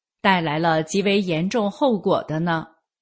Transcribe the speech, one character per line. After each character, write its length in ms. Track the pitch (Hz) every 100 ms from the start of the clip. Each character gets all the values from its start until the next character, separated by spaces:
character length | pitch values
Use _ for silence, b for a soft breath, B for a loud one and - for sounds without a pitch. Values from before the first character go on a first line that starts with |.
| _ _
带 180 | 202 185
来 180 | 160 156
了 240 | 170 160
极 200 | 160 196
为 180 | 196 202
严 280 | 180 156 185
重 220 | 233 202
后 280 | - 285 208
果 240 | 196 147
的 160 | - 156
呢？ 260 | 175 165 - _ _ _